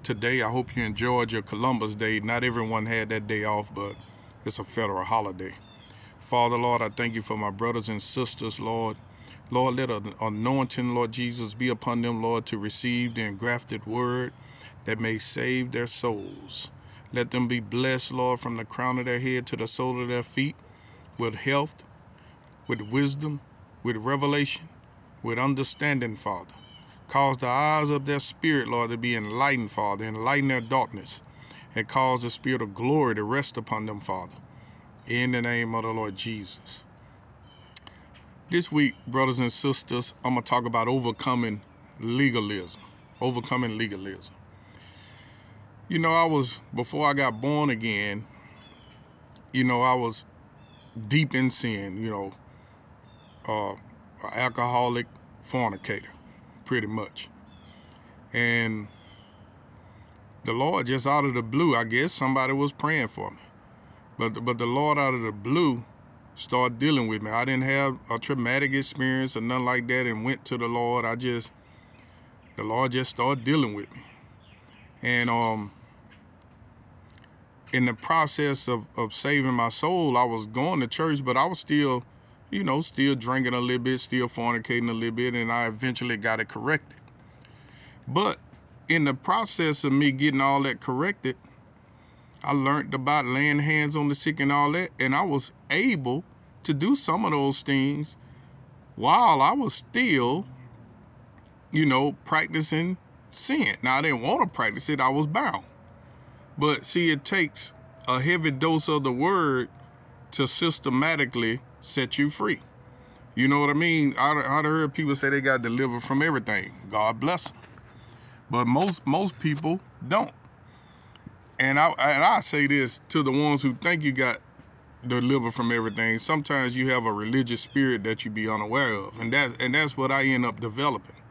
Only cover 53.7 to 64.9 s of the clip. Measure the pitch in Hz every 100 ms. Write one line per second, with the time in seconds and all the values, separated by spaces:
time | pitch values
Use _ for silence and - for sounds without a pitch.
53.7 | 101 - - - - 104 104 127 120 123
54.7 | 123 123 120 117 - - - - 127 117
55.7 | 98 - 101 - - - - - - -
56.7 | 127 104 110 104 - - - - - -
57.7 | - - - - - - 117 120 117 117
58.7 | 110 104 - - - - - - - -
59.7 | - - - - - - - - 113 143
60.7 | 180 123 131 135 147 139 123 113 127 170
61.7 | 120 117 117 151 - 131 135 131 139 143
62.7 | - 147 156 117 - 98 - - - -
63.7 | - - - - - 113 110 117 120 120
64.7 | 127 147